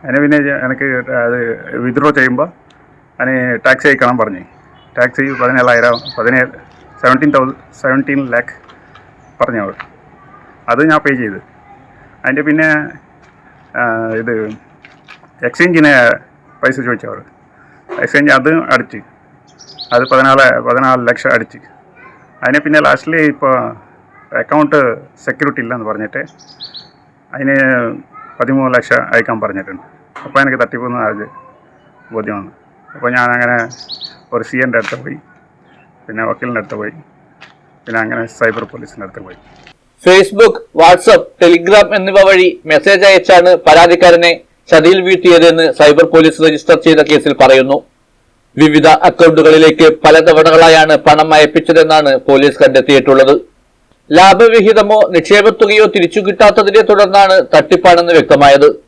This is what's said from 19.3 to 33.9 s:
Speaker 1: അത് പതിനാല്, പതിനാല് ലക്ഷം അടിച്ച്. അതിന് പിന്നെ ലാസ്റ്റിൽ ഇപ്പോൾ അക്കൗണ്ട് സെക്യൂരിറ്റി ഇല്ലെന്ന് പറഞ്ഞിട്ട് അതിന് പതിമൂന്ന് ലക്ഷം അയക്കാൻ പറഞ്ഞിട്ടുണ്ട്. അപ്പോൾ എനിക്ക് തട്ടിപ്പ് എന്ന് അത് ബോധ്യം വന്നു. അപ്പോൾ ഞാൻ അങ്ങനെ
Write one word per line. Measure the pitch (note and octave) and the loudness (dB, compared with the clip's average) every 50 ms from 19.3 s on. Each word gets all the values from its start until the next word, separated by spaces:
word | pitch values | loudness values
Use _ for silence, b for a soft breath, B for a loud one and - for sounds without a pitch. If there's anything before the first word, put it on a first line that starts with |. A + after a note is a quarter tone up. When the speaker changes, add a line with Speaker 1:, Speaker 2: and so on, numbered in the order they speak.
| _ _ _ _ _ _ _ - - - - - B2 | _ _ _ _ _ _ _ -20 -20 -20 -12 -4 -4
Speaker 1:
അത് | B2 B2+ B2+ | -4 -2 0
പതിനാല്, | C3 C3 C3 C3+ C3+ C#3 C3+ B2 A#2+ A#2+ A#2+ A#2+ | -2 0 0 2 2 2 2 0 0 -2 -4 -4
പതിനാല് | A#2+ B2+ C3 C3 C3 B2 A#2+ A#2+ | -4 -2 -2 -2 -2 -2 -2 -4
ലക്ഷം | B2 - - C3 C3 | -6 -4 -4 -4 -4
അടിച്ച്. | A#2 A2+ _ - - _ _ _ _ _ _ _ _ - - _ _ _ _ _ _ | -4 -4 _ -18 -20 _ _ _ _ _ _ _ _ -20 -20 _ _ _ _ _ _
അതിന് | - B2+ C3+ D3 C#3+ | -6 -4 -4 -4 -4
പിന്നെ | D3 D3+ D3+ C#3+ | -2 -2 -2 0
ലാസ്റ്റിൽ | C#3 C#3 C3+ - D#3 E3 E3 D#3 D3 | 0 -2 -2 -4 -6 -4 -2 -2 -2
ഇപ്പോൾ | C#3 - C#3+ C3+ C3 B2 A#2 A2+ A2+ A2 _ _ _ _ _ _ _ _ _ _ - A#2+ | -4 -4 -4 -4 -4 -4 -6 -8 -12 -16 _ _ _ _ _ _ _ _ _ _ -10 -10
അക്കൗണ്ട് | A#2 - D3+ D3+ D3+ C#3+ D#3 D3 C3+ A#2+ A2 - - _ _ _ _ | -8 -4 -4 -4 -2 -2 -2 -2 -2 -2 -6 -10 -16 _ _ _ _
സെക്യൂരിറ്റി | - C3 - D3 C#3+ - - A#2+ | -12 -8 -6 -8 -8 -6 -8 -10
ഇല്ലെന്ന് | A#2 B2 A#2+ A2 G#2+ | -10 -12 -10 -10 -10
പറഞ്ഞിട്ട് | G#2+ G#2 G#2+ G#2 - C3+ D#3 - _ _ _ _ _ _ - - - - - _ _ _ _ _ _ _ _ _ - | -10 -10 -12 -12 -12 -14 -14 -14 _ _ _ _ _ _ -20 -20 -20 -20 -20 _ _ _ _ _ _ _ _ _ -14
അതിന് | C3 C3+ C#3 C#3 C3+ C3+ C3 C3 B2 A#2+ A#2 A#2 - - _ _ - - - - _ | -8 -6 -4 -2 -2 -2 -2 -2 -4 -6 -8 -10 -14 -18 _ _ -20 -20 -20 -10 _
പതിമൂന്ന് | B2 A#2+ C3+ C3+ C3 B2+ B2 | -6 -4 -4 -4 -4 -2 -2
ലക്ഷം | B2 A2 - B2 B2 - F2 A#2 | -4 -2 -2 -4 -4 -4 -4 -4
അയക്കാൻ | A#2 A2+ - A#2 G#2+ G#2+ | -4 -4 -4 -8 -8 -8
പറഞ്ഞിട്ടുണ്ട്. | G#2 F#2+ F#2+ F#2 F#2+ F#2+ F#2 - _ _ _ _ _ _ - - | -10 -10 -12 -14 -14 -18 -20 -20 _ _ _ _ _ _ -20 -20
അപ്പോൾ | - - C3+ | -8 -4 -4
എനിക്ക് | C#3 C#3 C3 A#2+ | -4 -2 -4 -6
തട്ടിപ്പ് | A#2+ - - B2 B2 B2 | -6 -8 -8 -12 -10 -10
എന്ന് | B2 A#2+ A2+ G#2+ | -8 -6 -6 -8
അത് | G#2+ G#2 G#2+ - - - - - _ _ _ _ _ _ _ _ _ _ _ _ A2+ | -8 -10 -14 -18 -18 -20 -20 -20 _ _ _ _ _ _ _ _ _ _ _ _ -14
ബോധ്യം | A2 G#2 G#2+ G#2+ G2+ | -12 -10 -10 -12 -12
വന്നു. | G2 - _ _ _ _ _ _ _ _ - | -14 -18 _ _ _ _ _ _ _ _ -20
അപ്പോൾ | - B2 B2 B2 | -10 -8 -6 -4
ഞാൻ | B2+ B2 B2 A#2+ | -2 -2 -2 -2
അങ്ങനെ | B2 B2 A#2+ A#2+ A#2+ A2+ A#2+ B2 - - - | -4 -4 -4 -4 -4 -6 -8 -14 -20 -18 -20